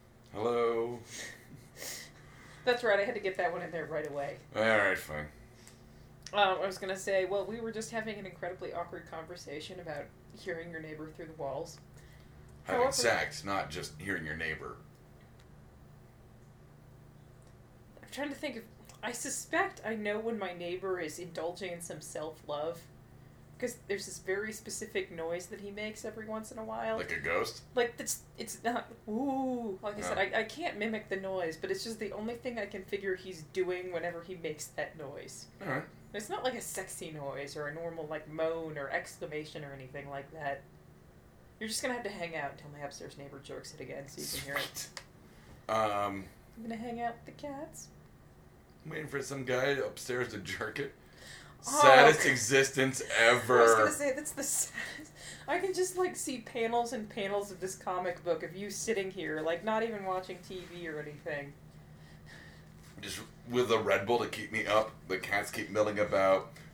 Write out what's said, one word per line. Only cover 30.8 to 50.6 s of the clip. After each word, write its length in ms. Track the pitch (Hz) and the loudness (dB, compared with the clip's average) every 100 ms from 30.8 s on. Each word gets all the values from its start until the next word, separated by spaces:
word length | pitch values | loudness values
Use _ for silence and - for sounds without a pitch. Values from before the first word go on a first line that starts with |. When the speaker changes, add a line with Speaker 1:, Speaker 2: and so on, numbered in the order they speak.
| 220 214 - | -2 -2 -4
Speaker 2:
the 80 | 190 | -4
noise, 400 | 190 185 165 160 | -2 -2 -2 -2
but 140 | 190 | -2
it's 120 | 190 | -2
just 160 | 226 220 | -2 -6
the 140 | 208 | -6
only 220 | 208 220 | -4 -4
thing 240 | 233 254 233 | -4 -6 -4
I 80 | 202 | -6
can 180 | 196 | -6
figure 320 | 190 202 196 185 | -4 -2 0 -2
he's 260 | 185 165 151 | -4 -10 -4
doing 360 | 190 180 180 180 | 0 0 0 -2
whenever 320 | 170 175 170 | -2 -2 -4
he 140 | 170 180 | -8 -6
makes 300 | 165 151 - - | -6 -6 -6 -6
that 200 | - 160 | -6 -6
noise. 480 | 139 - - - - - | -10 -10 -12 -14 -16 -10
Speaker 1:
All 100 | 190 | -4
right. 120 | 135 - - - | -2 -4 -14 -10
Speaker 2:
It's 160 | 208 214 | -8 -4
not 140 | 392 | -2
like 120 | 254 | -2
a 60 | 233 | -2
sexy 520 | - 196 185 - 165 | -4 -6 -6 -8 -8
noise 440 | 151 139 139 139 151 | -6 -6 -6 -6 -6
or 120 | 147 | -6
a 60 | |
normal, 300 | 156 170 165 151 | -4 -6 -6 -6
like, 200 | 156 156 | -6 -6
moan 480 | 156 160 165 160 143 | 0 0 0 -4 -6
or 120 | 139 | -4
exclamation 760 | 165 - - 160 151 151 160 | -4 -4 -8 -6 -6 -6 -10
or 80 | 143 | -10
anything 380 | 139 127 143 143 | -12 -10 -10 -8
like 200 | 139 139 | -8 -10
that. 300 | 160 143 139 - - - - - - - - - - | -6 -4 -4 -8 -20 -20 -20 -20 -20 -20 -20 -20 -10
You're 80 | 220 | -4
just 120 | - | -2
gonna 120 | 262 | -2
have 80 | 240 | -2
to 80 | 202 | -4
hang 240 | 196 170 160 | -4 -6 -4
out 140 | 139 | -4
until 160 | - 151 | -6 -14
my 100 | 147 | -10
upstairs 360 | 143 - 143 - | -10 -8 -12 -12
neighbor 220 | 143 139 | -14 -14
jerks 280 | - 131 - | -10 -10 -10
it 80 | - | -12
again 280 | 127 139 139 | -10 -10 -10
so 120 | - | -10
you 60 | 143 | -6
can 140 | 143 | -6
hear 140 | 135 139 | -4 -4
it. 200 | - - | -4 -8
Speaker 1:
Sweet. 240 | - - - - - - - - - | -10 -12 -16 -20 -20 -20 -20 -12 0
Um, 560 | 110 107 101 101 98 92 - - - | 2 4 2 0 -2 -8 -16 -20 -12
Speaker 2:
I'm 60 | |
gonna 140 | 226 226 | -8 -6
hang 240 | 240 233 | -6 -2
out 140 | 233 | -4
with 220 | 233 - - | -4 -12 -10
the 40 | |
cats. 480 | 294 277 320 - - - - - - - - - - - | -8 -8 -10 -12 -18 -20 -20 -20 -20 -20 -20 -20 -20 -18
Speaker 1:
I'm 60 | 156 | -10
waiting 160 | 156 143 | -8 -4
for 140 | 139 | -4
some 220 | 131 139 | -4 -4
guy 220 | 127 123 143 | 2 4 4
upstairs 640 | 135 - - - 123 123 | 4 0 -4 -2 0 0
to 60 | 104 | -2
jerk 420 | 92 95 | -6 -4